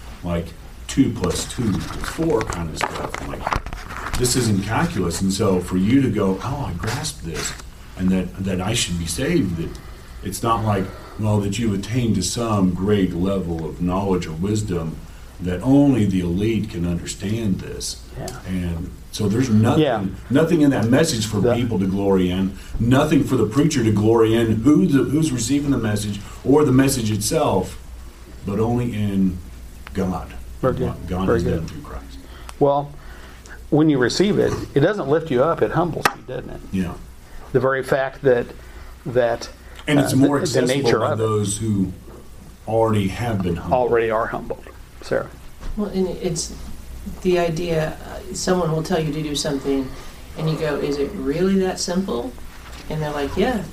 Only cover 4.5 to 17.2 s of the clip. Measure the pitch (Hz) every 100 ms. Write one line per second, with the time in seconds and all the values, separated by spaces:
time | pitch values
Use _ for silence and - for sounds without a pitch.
4.5 | 95 - 131 170 101 85 - 95 95 98
5.5 | 92 - 92 104 139 131 101 95 95 117
6.5 | 139 - 85 104 139 160 - 165 - -
7.5 | - - - - - 92 95 90 - 95
8.5 | 92 98 117 - 85 82 - 151 180 92
9.5 | 82 - - - - - - 95 - 113
10.5 | 113 107 101 95 - - - 107 104 98
11.5 | 104 110 98 101 123 117 95 90 117 117
12.5 | 101 92 85 98 104 90 85 98 95 85
13.5 | 82 78 71 90 95 101 90 82 80 101
14.5 | 107 101 85 80 78 - - - - 90
15.5 | 90 123 139 143 117 98 92 87 90 110
16.5 | 107 - 85 87 85 - -